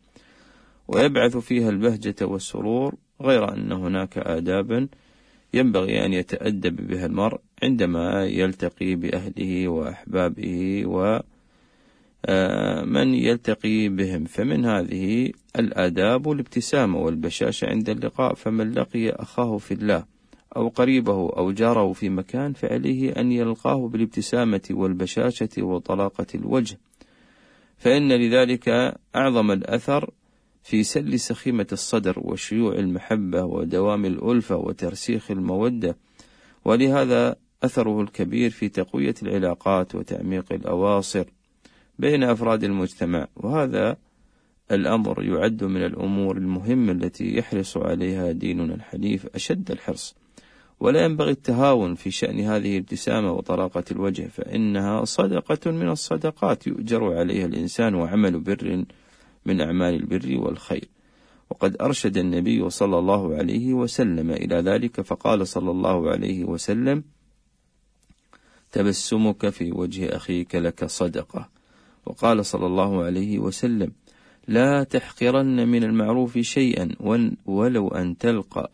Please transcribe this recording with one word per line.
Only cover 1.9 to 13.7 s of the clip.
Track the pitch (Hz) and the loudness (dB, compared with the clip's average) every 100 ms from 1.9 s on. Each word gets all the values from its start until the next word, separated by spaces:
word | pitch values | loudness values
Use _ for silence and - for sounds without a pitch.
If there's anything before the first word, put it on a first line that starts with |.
| 107 104 101 98 | 0 -4 -4 -4
والسرور، | 98 - 107 104 120 139 - _ - | -4 -6 -6 -2 0 -2 -6 _ -2
غير | 131 123 101 | 2 4 2
أن | 101 104 | -2 -4
هناك | 92 90 95 95 - | -4 -2 -2 -4 -6
آدابا | - 82 87 95 113 117 139 - _ _ _ _ _ | -4 -2 0 0 0 -2 -2 -8 _ _ _ _ _
ينبغي | 120 131 98 95 110 95 | 2 2 2 0 0 0
أن | |
يتأدب | 92 90 - 107 101 90 82 95 | 0 -2 -4 -2 -2 -2 -4 -4
بها | 92 85 | -4 -2
المرء | 95 107 - - _ | 0 0 -2 -10 _
عندما | 131 123 90 85 87 98 | 0 2 2 2 0 0
يلتقي | 95 95 92 95 87 - 92 | 0 0 0 0 -4 -2 -2
بأهله | 90 87 92 98 - 92 90 90 | -2 -2 -4 -4 -6 -2 0 0
وأحبابه | 80 76 92 - 92 87 104 101 87 92 101 98 | -2 -4 -8 -4 0 0 -2 -4 -2 -2 -2 -2
و، | 92 101 113 - _ _ _ _ _ _ _ _ _ - | 0 0 0 -4 _ _ _ _ _ _ _ _ _ 0
آه، | 95 95 98 104 95 | 2 2 0 0 -2
من | - 131 135 | 0 2 2
يلتقي | 127 123 120 - 107 107 | 2 2 0 -2 -2 0